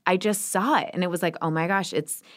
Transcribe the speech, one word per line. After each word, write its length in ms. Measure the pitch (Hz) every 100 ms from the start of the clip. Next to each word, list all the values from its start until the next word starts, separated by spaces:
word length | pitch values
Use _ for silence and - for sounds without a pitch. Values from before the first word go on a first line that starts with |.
| -
I 120 | 185
just 320 | 214 202 -
saw 280 | 190 240 285
it, 120 | -
and 100 | -
it 40 | 180
was 120 | 170
like, 140 | 175 165
"Oh 100 | 165
my 160 | 160 170
gosh, 260 | 196 180
it's, 280 | 147 151 - -